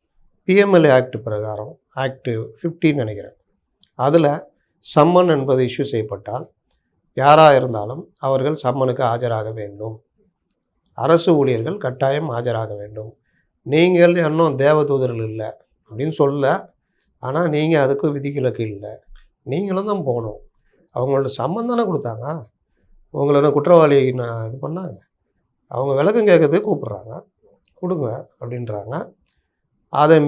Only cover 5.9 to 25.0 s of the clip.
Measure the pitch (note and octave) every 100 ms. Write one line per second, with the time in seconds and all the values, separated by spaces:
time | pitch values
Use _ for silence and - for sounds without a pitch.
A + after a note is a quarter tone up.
5.9 | A#2+ G#2+ G2+ - A#2+ - _ _ _ _
6.9 | _ _ A#2+ C#3 D#3 D#3 C3+ C3 A2 G#2+
7.9 | C#3+ - _ C3+ C3+ C#3 D#3 B2+ C3+ C3
8.9 | B2 B2 A#2 A#2+ A2 A2 A2 G2+ G2+ A2
9.9 | A2+ _ _ _ _ _ _ _ _ _
10.9 | - C3+ E3 F3+ D3+ B2+ A#2 A#2+ G3+ C3
11.9 | B2 C3+ D3 D#3 A#2 A#2+ A2+ G#2+ G#2 G#2
12.9 | G#2+ A2 - _ _ _ _ - D3+ F3+
13.9 | F3 F3 F3 D#3 D#3 E3 C3 C#3+ D3+ C#3+
14.9 | C3+ B2 A2+ A2 A2 G#2+ - _ _ _
15.9 | A2 D3+ D#3+ C#3 C#3+ C3+ F#3+ - _ _
16.9 | _ _ _ B2 D3 F3 D3+ D#3 D#3 C3+
17.9 | C#3 D#3 C#3+ C#3+ C#3+ B2+ A2+ A2 G2+ G#2
18.9 | - _ - _ _ - D3+ G3+ F#3+ G#3
19.9 | G3 C3+ A#2+ A2+ G#2+ - _ _ _ _
20.9 | B2 C3 C#3 C3 - B2+ A3 A#3 A#3+ G#3
21.9 | D3+ B2 A2+ C3 D#3+ - _ _ _ _
22.9 | _ _ C#3 C#3+ C#3+ D3 C#3+ D3+ E3+ D3+
23.9 | C#3 B2+ B2 A#2 A#2 A2+ C3 C#3+ F3 F#3+
24.9 | -